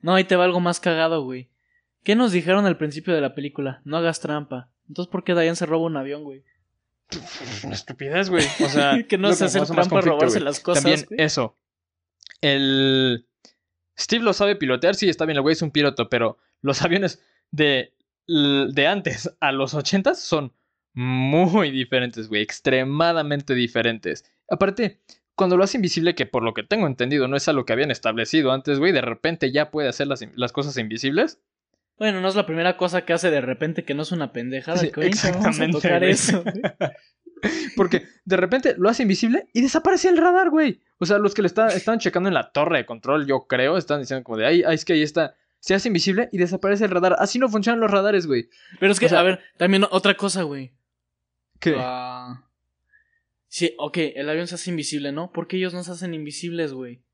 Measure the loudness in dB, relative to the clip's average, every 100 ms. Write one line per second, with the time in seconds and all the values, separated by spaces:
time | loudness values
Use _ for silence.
0 | 2 2 4 4 4 2 0 -2 -2 0
1 | 0 0 -4 -10 -14 _ _ _ _ _
2 | 0 2 2 0 2 2 2 0 -4 -6
3 | -2 0 0 -4 -10 -6 -8 -8 -6 -2
4 | -2 -2 -6 -6 -6 -12 -12 _ _ -10
5 | -6 -6 -2 2 2 0 -2 -2 -2 -4
6 | -6 -8 -10 -16 _ _ _ _ _ _
7 | _ -16 -14 -16 -14 -12 -10 -12 -12 -12
8 | -6 -4 0 0 0 0 0 2 2 2
9 | 0 0 2 2 2 0 0 2 2 4
10 | 2 4 2 2 0 -4 0 2 4 2
11 | 0 0 0 2 -4 _ _ _ _ _
12 | _ _ -20 -4 0 2 2 2 2 2
13 | 2 0 _ _ _ _ _ _ _ -12
14 | -2 0 0 2 2 0 0 2 2 2
15 | 0 0 -2 0 2 0 0 0 0 0
16 | -2 0 -2 -4 _ _ -4 -2 0 0
17 | -2 -6 _ _ _ 0 2 2 -2 _
18 | _ _ -2 0 2 2 0 2 2 2
19 | -4 -6 -10 -4 -2 -2 -2 -4 -2 0
20 | 0 -2 -2 -4 -4 _ _ _ _ -6
21 | -2 0 2 4 4 4 2 -2 -2 0
22 | -2 -6 -4 -2 -2 -2 0 2 2 0
23 | 2 2 0 -4 -2 0 0 0 -2 -2
24 | -6 -8 _ _ _ -2 -2 0 -4 -6
25 | _ -20 _ -2 2 4 2 2 -2 0
26 | 0 0 -2 0 -2 -4 -4 0 0 0
27 | 0 2 2 0 0 0 0 0 0 -2
28 | -4 -2 0 2 2 0 0 0 2 2
29 | 0 -4 -4 -2 0 0 0 0 -2 -2
30 | -4 -4 -8 -6 -6 -4 -6 -4 -6 -4
31 | -2 0 0 -4 _ _ _ _ _ _
32 | -4 -2 -2 0 -2 0 0 0 -2 -2
33 | -2 0 2 0 -2 -4 -4 -6 -6 -6
34 | -4 -4 -6 -6 -8 -8 -4 -2 -2 -2
35 | -4 -2 -2 0 0 0 0 0 2 2
36 | 4 2 2 0 -2 -4 -6 -4 -8 -8
37 | _ _ -20 -6 -4 -4 -6 0 0 0
38 | -4 _ -2 0 2 2 0 2 2 2
39 | 2 2 2 0 0 0 2 2 2 4
40 | 4 6 6 4 4 4 2 0 _ _
41 | 0 2 2 2 0 2 2 2 0 0
42 | 0 0 0 0 -2 0 2 0 -2 -8
43 | 0 0 2 -2 0 0 2 2 -2 -4
44 | -4 -8 -6 -2 2 4 4 0 0 0
45 | 2 0 -2 _ _ _ -2 0 2 0
46 | 0 0 -2 -2 -2 0 -2 0 0 2
47 | 2 2 0 0 -2 0 0 0 2 2
48 | 2 0 0 -2 -2 _ -20 -2 2 4
49 | 4 4 4 0 -6 _ 2 4 4 2
50 | 2 0 -2 -4 -6 -8 -12 _ _ _
51 | _ _ _ _ _ _ -2 0 -2 -6
52 | -10 -12 -14 -16 _ _ _ _ _ _
53 | _ _ _ _ _ -4 -4 -4 -6 -4
54 | -4 -4 -4 -4 -6 -8 -6 -6 -6 -6
55 | -6 -8 -8 -8 -6 -4 -4 -6 -12 -10
56 | -8 -8 -10 -10 -10 -6 -6 -6 -14 -16
57 | _